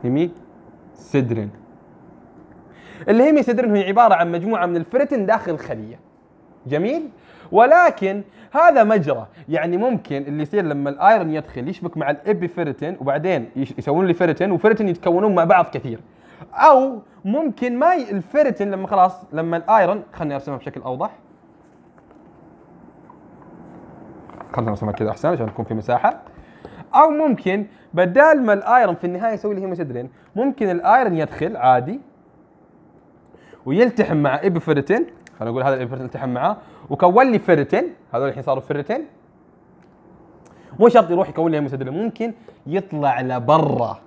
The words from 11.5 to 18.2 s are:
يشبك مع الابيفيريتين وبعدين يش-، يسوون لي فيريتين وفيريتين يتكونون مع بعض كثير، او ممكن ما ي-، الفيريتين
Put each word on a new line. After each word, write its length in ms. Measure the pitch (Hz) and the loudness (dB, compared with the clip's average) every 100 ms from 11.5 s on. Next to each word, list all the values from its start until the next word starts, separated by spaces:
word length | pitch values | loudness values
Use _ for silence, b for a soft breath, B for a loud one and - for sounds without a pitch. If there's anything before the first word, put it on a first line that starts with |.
| - 127 | -12 -10
يشبك 300 | 185 175 160 | -8 -10 -6
مع 120 | 143 | -4
الابيفيريتين 880 | 147 196 196 170 - 160 131 147 - | -4 -2 -4 -4 -6 -6 -6 -8 -8
وبعدين 480 | 135 143 170 165 113 - | -4 -4 -2 -4 -6 -8
يش-، 180 | 139 123 | -8 -8
يسوون 280 | 147 151 185 | -4 0 0
لي 80 | |
فيريتين 380 | 170 175 147 190 | 0 0 0 -2
وفيريتين 380 | 175 214 226 208 | 0 2 2 -2
يتكونون 460 | 170 185 175 214 180 | -2 0 0 2 2
مع 80 | |
بعض 220 | 165 185 165 | 4 2 2
كثير، 340 | 135 123 110 - B B B B | -4 -10 -14 -16 B B B B
او 480 | - 302 269 269 233 - b 190 | 4 6 8 4 -4 -16 b -4
ممكن 540 | 262 320 196 247 240 | -2 -2 -4 -4 0
ما 140 | 320 | 2
ي-، 180 | 359 233 | 2 -2
الفيريتين 600 | 202 | -8